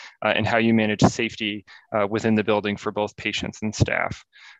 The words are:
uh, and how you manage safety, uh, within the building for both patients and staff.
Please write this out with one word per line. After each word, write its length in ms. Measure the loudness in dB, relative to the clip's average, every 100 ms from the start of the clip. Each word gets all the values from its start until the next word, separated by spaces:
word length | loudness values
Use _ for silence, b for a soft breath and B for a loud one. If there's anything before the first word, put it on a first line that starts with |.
| B B
uh, 100 | 0 2
and 100 | 2
how 120 | 2
you 180 | 4 4
manage 260 | 2 2
safety, 640 | 2 2 -4 -4 -8 -8 -12 B B
uh, 140 | -2 0
within 280 | 0 2 2
the 80 |
building 340 | 4 2 0 -4
for 140 | -4
both 260 | -4 -4 -4
patients 460 | -6 -4 -6 -6
and 100 | -8
staff. 500 | -2 0 0 -4 -6 -14 B B B